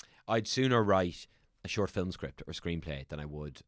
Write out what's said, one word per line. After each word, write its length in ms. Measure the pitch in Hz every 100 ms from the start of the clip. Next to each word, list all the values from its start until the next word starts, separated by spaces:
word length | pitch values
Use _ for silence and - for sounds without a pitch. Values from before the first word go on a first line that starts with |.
| - _ -
I'd 200 | 117 110
sooner 360 | - 131 120
write 420 | 101 95 90 - - _ _ _ -
a 20 |
short 220 | - 98
film 220 | - 92
script 320 | - 71 - -
or 80 |
screenplay 540 | 82 87 85 78 71 67
than 120 | 76
I 60 | 76
would 360 | 73 73 67